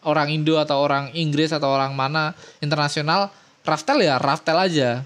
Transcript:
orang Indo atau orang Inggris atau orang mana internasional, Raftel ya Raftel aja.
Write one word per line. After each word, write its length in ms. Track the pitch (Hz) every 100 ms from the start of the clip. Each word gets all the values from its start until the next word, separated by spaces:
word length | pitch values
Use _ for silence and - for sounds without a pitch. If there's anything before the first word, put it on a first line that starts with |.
orang 260 | 160 151 147
Indo 260 | 156 151 160
atau 200 | 151 139
orang 300 | 143 139 139
Inggris 380 | 160 160 143 156
atau 180 | 156 143
orang 220 | 135 135
mana 400 | 139 135 156 156 - - -
internasional, 760 | 147 151 147 156 147 175 202 - _ _
Raftel 400 | - 156 - 285
ya 140 | 180 131
Raftel 380 | 139 151 - 160
aja. 320 | 190 160 127 120